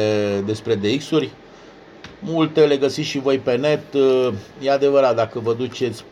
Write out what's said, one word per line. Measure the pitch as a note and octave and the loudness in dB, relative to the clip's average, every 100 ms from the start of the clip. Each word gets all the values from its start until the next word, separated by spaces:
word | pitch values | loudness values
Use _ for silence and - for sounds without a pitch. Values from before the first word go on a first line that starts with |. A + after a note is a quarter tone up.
| G#2+ G#2 G#2 G2+ G2+ | 2 0 0 -2 -2
despre | G#2+ A2+ | -6 -2
D | G#2 G#2 C#3 | -2 0 -2
X-uri. | - D#3 B2+ - - - - - - - - - | 0 -2 -2 -10 -20 -20 -20 -20 -20 -20 -20 -14
Multe | D#3 E3 D#3 D#3 D3+ | -6 0 0 4 2
le | C#3 | 4
găsiți | C#3 D#3 D3 | 0 -2 -6
și | C#3 | -4
voi | C3 C3+ | 0 0
pe | B2+ A#2+ | 0 0
net. | D3 D3 - | 0 -2 -2
Uh, | C#3 C3+ B2+ B2+ G2+ - - | 2 4 4 0 -2 -12 -6
e | C3+ | -2
adevărat, | C#3 C#3 C#3 C3 A2+ | 2 4 4 4 2
dacă | A2 A#2+ | -2 -2
vă | A2 | -4
duceți | A#2 B2 - A#2+ G#2+ - | -2 -4 -4 -4 -6 -12